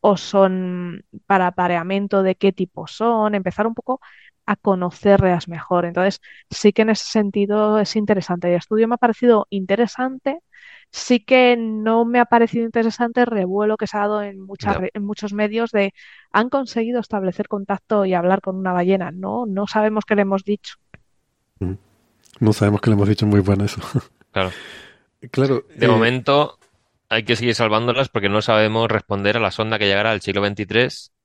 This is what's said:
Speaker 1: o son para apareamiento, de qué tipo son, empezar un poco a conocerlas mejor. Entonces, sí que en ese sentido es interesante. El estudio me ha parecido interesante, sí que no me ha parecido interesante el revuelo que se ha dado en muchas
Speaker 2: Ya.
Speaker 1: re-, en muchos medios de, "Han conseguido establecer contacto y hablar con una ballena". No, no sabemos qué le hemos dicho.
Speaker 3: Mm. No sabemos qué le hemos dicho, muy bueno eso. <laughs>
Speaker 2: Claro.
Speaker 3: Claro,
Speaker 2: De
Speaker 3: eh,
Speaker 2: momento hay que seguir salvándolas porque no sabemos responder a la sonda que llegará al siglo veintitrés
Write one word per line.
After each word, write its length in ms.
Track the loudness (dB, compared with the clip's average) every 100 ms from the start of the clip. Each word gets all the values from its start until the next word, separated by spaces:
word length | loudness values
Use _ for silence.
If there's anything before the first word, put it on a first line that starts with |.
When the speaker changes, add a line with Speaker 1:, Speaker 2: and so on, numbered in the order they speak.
Speaker 1:
o 160 | 2 0
son 840 | 0 2 2 2 -4 -6 -8 -12 -18 -20 _
para 220 | 0 2
apareamiento, 720 | 0 -2 -2 -2 -4 0 0
de 120 | 0 0
qué 160 | 0
tipo 320 | 0 -6 -8 -14
son, 460 | -4 -2 0 0 -2
empezar 300 | -6 -4 -4
un 60 | -4
poco 240 | -6 -8 -8 -20 -20 _ -6
a 100 | -4
conocerlas 920 | 0 0 -2 -2 4 4 4 0 -2
mejor. 380 | -12 -2 -2 -2
Entonces, 360 | 0 -2 -2 -14 -20 _
sí 240 | 2 2
que 100 | 4
en 80 | 2
ese 140 | 2 0
sentido 760 | -2 0 0 0 2 2 2
es 160 | 0 -2
interesante. 540 | 0 0 0 -2 0
El 60 | 0
estudio 320 | 0 0 2
me 80 | 2
ha 20 |
parecido 500 | 0 2 4 4 2
interesante, 920 | -6 -2 0 0 -2 -6 -4 -6 -6 _ -20 -20 -20 _
sí 280 | -16 0 0
que 320 | 4 6 6 4
no 480 | 0 -4 0 2 2
me 140 | 2
ha 60 | 4
parecido 400 | 4 2 0 -2
interesante 560 | 0 -2 0 -2 0
el 60 | 0
revuelo 500 | 0 0 0 0 -2
que 100 | -4
se 100 | -2
ha 40 |
dado 200 | -2 -2
en 180 | -4 -12
muchas 320 | -16 -8 -4
Speaker 2:
Ya. 40 | -2
Speaker 1:
re-, 140 | -4
en 100 | -6 -8
muchos 280 | -6 -6
medios 380 | -4 -2 -2 -2
de, 220 | 0 -2 -4 -20 -20 _
"Han 180 | -2 0
conseguido 500 | -2 -2 -4 -2 -4
establecer 480 | -4 -4 -4 -4 -6
contacto 580 | -6 -4 -6 _ 0 2
y 80 |
hablar 280 | 2 2 0
con 140 | -2 -6
una 160 | -2
ballena". 380 | 0 2 0 -2
No, 340 | -8 -6 -6 -4
no 220 | -4 -2
sabemos 380 | 0 0 -2 -2
qué 100 | 0
le 60 |
hemos 200 | 2 0
dicho. 320 | -2 -6 -6 -20 _ -20 _ _ _ _ _ _
Speaker 3:
Mm. 140 | -6 -6 _ _ _ _ _ 0
No 120 | 0
sabemos 280 | 4 2 2
qué 100 | 2
le 40 | 2
hemos 140 | 2
dicho, 180 | 2 4
muy 140 | 4
bueno 240 | 4 2 0
eso. 160 | -4
<laughs> 320 | -6 -6 -6 _ _
Speaker 2:
Claro. 200 | -4 -4 -4 -18 -20 -20 _ _ _ -8
Speaker 3:
Claro, 320 | -2 0 0 -4
Speaker 2:
De 60 | -2
Speaker 3:
eh, 80 | 2
Speaker 2:
momento 720 | 4 2 0 0 0 0 -6 _ _ _ _ _
hay 140 | -4
que 120 | 0 0
seguir 200 | 0 0
salvándolas 540 | 2 2 0 -2 -2
porque 200 | -2 0
no 120 | -2
sabemos 480 | 2 2 4 2 0
responder 460 | -2 -2 -2 0 0
a 20 |
la 120 | -2
sonda 280 | -2 -4 -2
que 60 | 0
llegará 240 | 0 0
al 100 | -2
siglo 200 | -2 -2
veintitrés 680 | -2 -4 -4 0 0 -4 -20 _